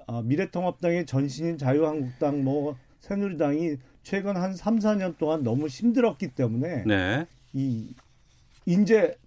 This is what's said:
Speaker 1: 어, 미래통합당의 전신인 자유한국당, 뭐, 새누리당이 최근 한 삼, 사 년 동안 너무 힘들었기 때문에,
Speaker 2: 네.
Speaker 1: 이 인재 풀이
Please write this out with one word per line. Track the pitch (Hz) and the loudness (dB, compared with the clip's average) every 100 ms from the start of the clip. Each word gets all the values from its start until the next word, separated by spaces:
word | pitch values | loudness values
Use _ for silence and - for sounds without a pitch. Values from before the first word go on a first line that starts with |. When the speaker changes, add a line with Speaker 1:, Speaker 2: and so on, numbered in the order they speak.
| - | -8
Speaker 1:
어, | 117 | -4
미래통합당의 | 113 156 185 175 180 - 175 175 | 0 0 -2 -2 -4 -2 0 0
전신인 | 156 135 143 139 165 160 | 0 -2 -2 -2 -4 -2
자유한국당, | 135 143 156 156 127 127 147 143 | 0 2 2 0 -6 -2 -2 0
뭐, | 135 147 147 139 _ _ | 0 -2 -4 -8 _ _
새누리당이 | - 202 202 160 147 151 170 139 - - | -6 -4 -2 0 0 0 -2 -4 -10 -20
최근 | - 196 196 185 | -6 -4 -2 -2
한 | 185 | -4
삼, | 185 208 226 | -4 0 2
사 | 214 | 2
년 | 208 185 165 | 0 -2 -2
동안 | 151 160 | -2 0
너무 | 120 123 151 | 0 0 -2
힘들었기 | - 240 233 233 - 160 | 0 2 4 2 2 -6
때문에, | - 120 117 160 147 104 | -2 0 0 -2 -2 2
Speaker 2:
네. | 101 92 123 170 - _ | 2 2 0 -4 -12 _
Speaker 1:
이 | 135 135 113 117 - - _ _ _ _ - | -4 -2 -4 -6 -16 -20 _ _ _ _ -8
인재 | - 175 190 220 | 0 2 6 6
풀이 | 175 - | 4 0